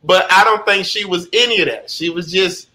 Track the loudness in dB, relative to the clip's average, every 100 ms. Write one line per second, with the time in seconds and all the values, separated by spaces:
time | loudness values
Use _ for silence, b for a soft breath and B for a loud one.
0 | 2 2 4 4 4 2 0 0 -2 -6
1 | -4 -6 -2 0 2 0 -2 -4 -10 -8
2 | -6 -6 -4 -2 -2 -4 -16